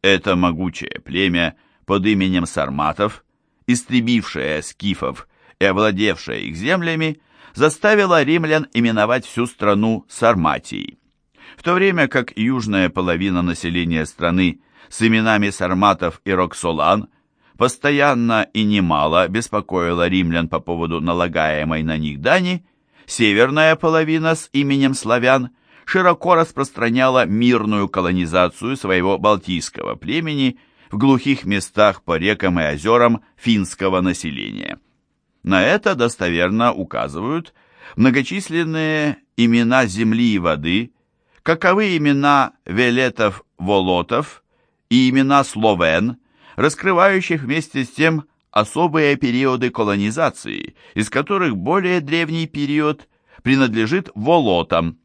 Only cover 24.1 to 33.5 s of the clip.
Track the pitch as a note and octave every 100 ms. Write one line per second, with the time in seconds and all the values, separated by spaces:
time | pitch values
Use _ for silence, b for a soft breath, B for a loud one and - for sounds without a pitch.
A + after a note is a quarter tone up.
24.1 | D#3+ D#3+ D#3+ - C#3 C#3+ C#3 C3+ C3 A2
25.1 | A#2+ B2 C3 B2 b b b - F#3 F3+
26.1 | E3+ F3+ E3+ D#3+ - C3+ - A#2 A#2+ C3
27.1 | B2+ F#2 G#2+ A#2+ A#2+ G#2+ G#2 G2 F#2+ F2+
28.1 | F#2 E2+ F2+ F2+ - A2+ C3+ G2+ F#2 F#2
29.1 | G2 G#2 G2+ - F#2 - - G1+ - -
30.1 | D3 E3 C#3+ C3 B2 b b b G#2 C3+
31.1 | C3 C#3 C3+ F#2+ G2+ - - G#2 F#2+ -
32.1 | E2 F#2+ G#2+ F#2+ F2 D2+ D2 F#2 A#2+ A#2+
33.1 | A2+ b b A#2+